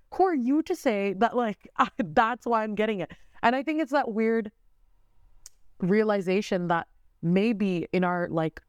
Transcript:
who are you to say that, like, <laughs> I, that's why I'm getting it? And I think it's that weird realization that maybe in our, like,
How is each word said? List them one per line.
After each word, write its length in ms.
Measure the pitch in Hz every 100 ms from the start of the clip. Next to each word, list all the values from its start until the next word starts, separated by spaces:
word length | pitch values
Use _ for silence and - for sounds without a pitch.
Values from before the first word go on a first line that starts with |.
| _
who 120 | -
are 100 | 370
you 280 | 302 240 294
to 120 | 311 349
say 380 | 269 208 202
that, 200 | 190 220
like, 320 | 233 226 - -
<laughs> 60 | -
I, 100 | 254 -
that's 480 | 170 156 226 247 233
why 160 | 220
I'm 100 | 214
getting 260 | 202 214 202
it? 100 | 156 - - -
And 140 | 233 262
I 60 |
think 180 | 285 311
it's 120 | 254
that 200 | 277 233
weird 380 | 214 226 226 214 _ _ _ _ _ _ _ - - - _ - -
realization 880 | 180 214 214 202 180 190 - 185 175
that 180 | 170 - _ _ -
maybe 640 | 165 185 220 196 196 175 -
in 120 | 185
our, 240 | 180 180 175
like, 300 | 160 160 -